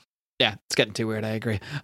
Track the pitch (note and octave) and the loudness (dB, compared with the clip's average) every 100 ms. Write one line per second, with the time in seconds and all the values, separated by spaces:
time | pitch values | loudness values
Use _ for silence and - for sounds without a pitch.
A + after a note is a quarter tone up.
0 | _ _ _ - A#2 G#2+ - - A2 G#2 | _ _ _ 2 2 0 -2 2 2 0
1 | A2+ G#2+ A2 A2 A#2 G#2 - D3 | -2 -2 -2 -2 -2 -2 -4 -4